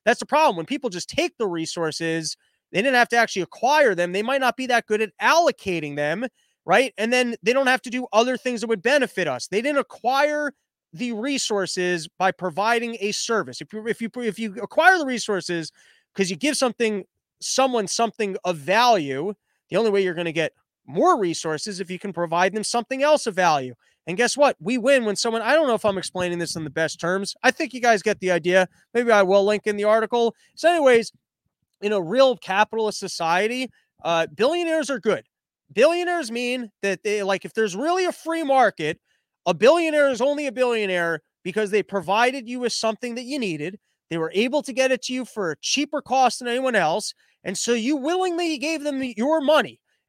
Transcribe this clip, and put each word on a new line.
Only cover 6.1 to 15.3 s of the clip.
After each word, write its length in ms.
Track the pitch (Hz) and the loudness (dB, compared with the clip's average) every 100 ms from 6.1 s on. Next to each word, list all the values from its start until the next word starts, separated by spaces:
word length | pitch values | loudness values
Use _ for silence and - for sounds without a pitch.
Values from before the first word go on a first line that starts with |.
| 175 247 _ _ _ - | -2 -6 _ _ _ 2
right? 260 | 190 262 - | 2 2 -2
And 140 | 220 | 0
then 240 | 247 247 233 | 0 0 -2
they 100 | 190 | 0
don't 140 | 254 269 | 2 2
have 160 | 254 | 0
to 80 | 254 | -2
do 160 | 247 254 | -8 -2
other 240 | 208 247 254 | 2 2 0
things 240 | 254 240 | -4 -4
that 80 | 220 | -4
would 140 | 220 | -2
benefit 460 | 220 285 247 - 165 | 2 2 0 -2 -4
us. 180 | 127 - | -4 -4
They 140 | 190 | -2
didn't 160 | 254 285 | 0 -2
acquire 760 | - - 226 269 294 302 294 - _ _ _ | -2 -4 -2 2 2 0 -4 -8 _ _ _
the 180 | 160 240 | -8 -6
resources 920 | 220 254 277 - 208 185 - 180 175 156 - | -4 -4 -4 -2 -2 -2 -2 -2 -2 -6 -2
by 120 | 190 | -2
providing 640 | - 180 156 208 233 233 226 | -2 -6 -2 0 0 -2 -6
a 100 | 202 | -4
service. 500 | 196 - 226 123 120 | -4 -2 -2 -4 -10
If 120 | 151 | -12
you, 140 | 214 220 | -10 -6
if 120 | 208 | -4
you, 100 | 226 - | -6 -4
if 220 | 240 185 | -6 -4
you 160 | 220 196 | -6 -8
acquire 340 | 202 - 330 370 | -6 2 4 4
the 80 | |
resources 680 | 277 240 - | 2 -4 -4